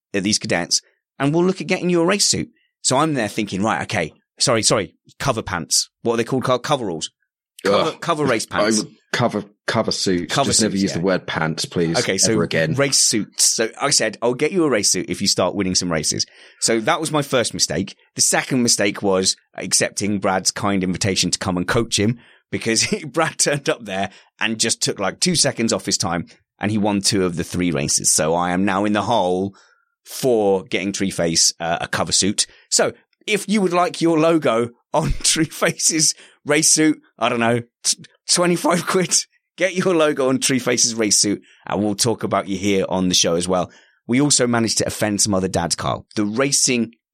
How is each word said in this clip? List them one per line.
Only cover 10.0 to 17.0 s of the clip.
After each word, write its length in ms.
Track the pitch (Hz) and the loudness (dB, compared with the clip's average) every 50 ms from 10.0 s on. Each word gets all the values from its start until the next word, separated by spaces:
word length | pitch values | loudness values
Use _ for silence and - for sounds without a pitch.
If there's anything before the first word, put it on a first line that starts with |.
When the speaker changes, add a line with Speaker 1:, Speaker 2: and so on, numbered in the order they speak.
| - 101 92 87 85 - - | 0 0 0 0 0 -2 -2
Speaker 1:
Cover 180 | 135 135 104 | 0 0 2
Speaker 2:
Just 100 | 98 - | 2 2
never 120 | 113 104 92 | 2 2 2
Speaker 1:
suits, 100 | 98 98 | 0 0
Speaker 2:
use 80 | 90 71 | 0 0
Speaker 1:
yeah. 60 | 85 | 0
Speaker 2:
the 60 | 82 | 0
word 220 | 98 92 87 - | 0 0 0 -2
pants, 380 | - - 90 80 80 80 - - | -4 -4 -2 -2 -2 -2 -4 -6
please, 340 | - - 92 85 82 82 123 | -4 -2 -2 0 0 0 0
Speaker 1:
Okay, 200 | 117 - 98 98 | 0 0 0 0
so 160 | - 95 113 | 2 2 2
Speaker 2:
ever 80 | 107 85 | 2 0
again. 320 | - - 82 - - 131 | 0 0 0 0 0 2
Speaker 1:
race 240 | 127 139 143 139 - | 0 0 2 2 2
suits. 460 | - - - 107 98 - _ - - | 2 2 2 0 -2 -4 _ 0 0
So 260 | - - - 113 110 - - | 0 2 0 -2 -4 -4 -4
I 100 | 131 143 | -2 0
said, 260 | 143 - 120 110 104 - 113 | 2 2 2 0 -2 -2 -2
"I'll 120 | 120 127 | -2 0
get 180 | 123 147 151 196 | 0 0 0 2
you 100 | 185 160 | 2 2
a 80 | 147 | 2
race 220 | 120 107 98 - - | 2 2 2 0 0
suit 140 | 92 - - | 0 -2 -4
if 120 | 90 - | -4 -2
you 60 | 101 | 0
start 300 | 95 - - 98 90 - | 0 2 2 0 0 0
winning 180 | 98 98 92 90 | 0 -2 0 0
some 160 | - 95 87 | -2 -2 0
races." 340 | 82 80 76 - - 52 - - - - - - - _ | -2 -2 -2 -2 -2 -4 -6 -6 -8 -16 -20 -20 -10 _
So 180 | - - 113 117 | -2 0 0 0
that 200 | 110 147 170 156 | 0 0 -2 -2